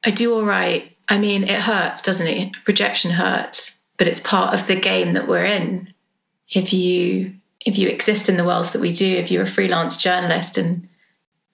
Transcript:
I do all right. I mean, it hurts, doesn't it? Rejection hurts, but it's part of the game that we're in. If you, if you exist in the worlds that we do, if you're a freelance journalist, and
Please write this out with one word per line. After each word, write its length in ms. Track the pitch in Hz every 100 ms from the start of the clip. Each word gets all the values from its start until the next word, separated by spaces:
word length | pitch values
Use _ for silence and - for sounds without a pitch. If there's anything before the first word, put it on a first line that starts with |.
I 60 | -
do 240 | 208 233
all 120 | 226 208
right. 460 | 190 180 170 - _ -
I 100 | 202
mean, 240 | 208 202
it 180 | 196 202
hurts, 400 | 214 202 170 -
doesn't 260 | - 185 165
it? 280 | - 190 - -
Rejection 440 | 196 202 - 180
hurts, 640 | 170 - - - - - - _ -
but 100 | -
it's 120 | -
part 360 | - 196 - 196
of 100 | -
the 100 | 185
game 380 | 190 190 175
that 140 | 175 -
we're 180 | 180 180
in. 480 | 202 170 185 - _ _ _ _ _ _
If 200 | 190 185
you, 600 | 185 180 180 175 190 190 - _ _ -
if 120 | 208
you 100 | 190
exist 420 | - - 208 -
in 80 | 180
the 60 |
worlds 280 | 175 175 175
that 100 | -
we 100 | 175
do, 240 | 175 190 180
if 160 | 175
you're 120 | 180
a 60 | 190
freelance 460 | - 190 175 165 -
journalist, 600 | 190 180 175 165 - 196
and 300 | 170 175 - _ _ _ _ _ _